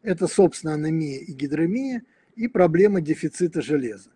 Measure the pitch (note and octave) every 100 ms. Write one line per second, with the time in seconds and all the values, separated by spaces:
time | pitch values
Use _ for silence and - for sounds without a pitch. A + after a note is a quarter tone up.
0 | G#3+ F3 F3+ - F3+ - D#3 D3+ D#3 D#3+
1 | D3+ C3+ - C3 C#3+ D3+ E3+ A3+ C4+ A#3+
2 | - _ _ - A#3 G#3 F3 D#3+ G#3 G3
3 | D3+ D#3 D#3 - F3 D#3+ A#2+ D3 A#2+ G2+
4 | -